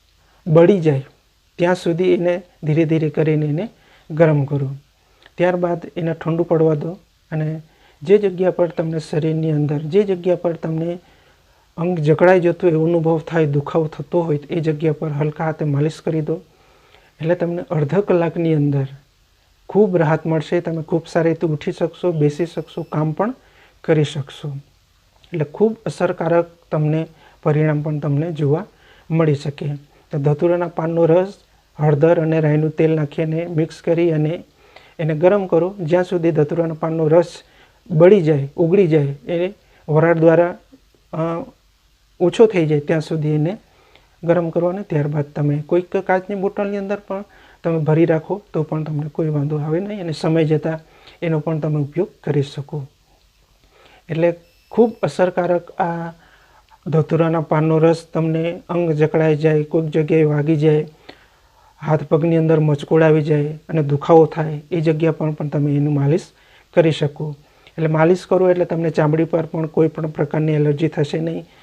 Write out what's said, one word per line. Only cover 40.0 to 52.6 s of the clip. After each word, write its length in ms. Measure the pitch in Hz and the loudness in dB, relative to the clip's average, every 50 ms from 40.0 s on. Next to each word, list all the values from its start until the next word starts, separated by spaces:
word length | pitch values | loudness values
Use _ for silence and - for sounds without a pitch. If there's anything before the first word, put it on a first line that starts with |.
| 160 170 170 165 | 4 4 4 6
દ્વારા, 380 | 160 165 160 165 175 175 180 - _ _ - - _ _ _ _ _ - - | 6 6 6 6 4 2 0 -8 _ _ -20 -20 _ _ _ _ _ -14 -8
અ, 40 | 160 160 165 165 170 - - - _ _ _ _ _ _ _ _ _ _ _ _ - | -6 -6 -6 -6 -8 -10 -14 -18 _ _ _ _ _ _ _ _ _ _ _ _ -2
ઓછો 260 | 180 175 175 - 226 | -2 0 4 6 4
થઈ 200 | 214 214 185 160 | 4 6 2 0
જાય 140 | 151 151 147 | 2 0 0
ત્યાં 220 | 147 - 170 156 | 0 0 -2 -2
સુધી 280 | 151 - 165 160 147 151 | -2 -4 -4 -4 -2 -2
એને 280 | 156 151 147 165 208 - _ _ _ _ _ _ _ - _ _ _ - 170 | 0 0 0 -2 -4 -6 _ _ _ _ _ _ _ -20 _ _ _ -8 0
ગરમ 260 | 165 170 180 170 165 | 0 0 2 0 -2
કરો 180 | 160 175 170 | -2 -2 -2
અને 160 | 180 180 202 202 | -2 -2 -4 -6
ત્યારબાદ 420 | - 165 147 143 151 147 151 143 | -4 -2 -2 -2 -2 -2 -4 -4
તમે 380 | - - 160 147 147 147 151 151 | -6 -4 -2 -2 0 0 -2 -2
કોઈક 300 | - 175 180 180 - - | 0 -2 -2 -2 -2 -6
કાચની 380 | 196 185 185 185 185 185 - 208 | -6 -2 0 -2 -2 -2 -4 -6
બોટલની 420 | 196 185 202 202 - 202 202 202 | -4 -4 -4 -4 -4 -6 -4 -4
અંદર 180 | 202 196 196 208 | -6 -6 -6 -8
પણ 280 | 202 - - 196 196 202 _ _ - - - - _ - | -8 -8 -10 -10 -10 -10 _ _ -20 -20 -20 -18 _ -4
તમે 160 | 170 165 160 | -4 -2 -2
ભરી 260 | 151 143 151 160 170 | 0 0 2 2 4
રાખો 360 | 165 160 160 160 - 185 202 - _ - | 2 2 0 -2 -4 -8 -8 -8 _ -6
તો 100 | 170 151 | -6 -4
પણ 200 | - 160 156 156 | -4 -4 -6 -6
તમને 260 | 151 156 143 156 151 | -4 -6 -6 -6 -6
કોઈ 180 | - - 165 | -6 -4 -4
વાંધો 300 | 156 151 147 143 147 151 | -2 -2 -2 -2 -2 -4
આવે 220 | 151 143 151 156 170 | -4 -4 -2 -4 -4
નહીં 220 | 202 208 208 208 | -4 -6 -8 -8
અને 100 | 175 170 | -8 -8
સમય 340 | 151 - - 165 160 165 160 | -8 -4 -2 0 2 2 2
જતાં 340 | 151 156 151 - 160 160 156 - _ _ - - - - - | 2 0 0 -2 -4 -6 -8 -10 _ _ -20 -20 -20 -14 -8
એનો 180 | 170 170 160 151 | -4 -4 -2 -2
પણ 200 | 151 170 160 156 | -2 -4 -4 -4
તમે 220 | 143 156 151 151 | -4 -2 -2 -2
ઉપયોગ 260 | 143 139 - 170 196 208 - _ - | -4 -4 -4 -6 -6 -6 -6 _ -6
કરી 180 | 160 139 147 | -4 -2 -2
શકો. 460 | 139 139 - 147 | -2 -4 -6 -14